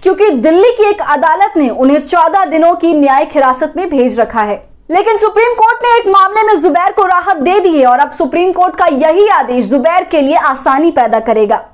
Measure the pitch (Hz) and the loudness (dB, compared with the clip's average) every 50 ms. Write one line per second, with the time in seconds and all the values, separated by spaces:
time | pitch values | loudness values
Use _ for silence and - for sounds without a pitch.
0 | - 370 381 - 403 427 302 247 214 311 320 359 392 494 480 466 427 403 415 415 | 0 -2 0 2 0 0 0 0 0 2 2 4 2 2 2 0 0 0 0 -4
1 | - - 294 277 294 320 320 359 392 403 403 339 285 247 214 - 262 269 285 302 | -2 -4 -2 0 0 0 2 0 0 0 0 -2 -2 -2 -2 0 0 2 2 0
2 | - - 359 349 330 330 320 392 381 311 294 320 320 339 359 339 330 330 339 302 | -2 -2 0 0 0 2 2 0 -2 0 0 0 2 2 2 2 0 0 0 2
3 | 285 277 269 277 302 294 - 311 269 254 247 254 302 302 302 339 370 359 302 269 | 2 2 2 0 -2 -2 -2 0 0 0 0 -2 -4 -6 -4 -6 -6 -4 -2 0
4 | 240 254 208 226 226 220 226 233 214 208 208 - - - - _ _ _ 311 370 | 0 0 0 -2 -4 -4 -2 -4 -4 -4 -6 -8 -10 -20 -20 _ _ _ -2 0
5 | 392 440 440 427 427 427 - 415 453 480 480 453 440 453 480 466 - 480 466 466 | 0 0 0 0 0 0 0 0 0 0 0 0 0 0 0 0 0 0 0 2
6 | - 370 381 392 381 381 403 427 440 427 427 320 285 359 285 339 359 392 392 415 | 2 2 2 2 2 2 2 0 0 2 0 2 2 0 0 2 0 0 0 0
7 | 392 370 370 359 349 381 381 320 254 339 370 415 359 370 330 294 262 247 247 262 | 0 2 0 0 0 -2 -4 -2 0 0 0 2 2 2 2 2 2 2 2 2
8 | 285 277 - - 339 262 294 339 359 381 359 - 359 370 370 - 370 339 294 254 | 0 -2 -2 -6 -6 -4 -2 -2 -2 -2 0 0 -2 -2 0 -2 -2 0 0 0
9 | 302 320 320 370 415 440 381 320 262 226 247 254 233 196 247 277 240 320 339 370 | 0 0 2 2 2 2 2 0 -2 -2 -2 -4 -2 -2 -2 0 0 0 0 0
10 | 370 359 - 311 277 269 311 339 - 294 269 254 - 311 269 277 311 339 320 277 | -2 0 -2 0 0 2 0 0 0 -2 -4 -2 -2 -2 0 2 0 0 0 0
11 | 240 220 220 220 220 233 220 220 214 202 - - - - | 0 0 0 -2 0 0 0 0 0 0 0 -4 -4 -12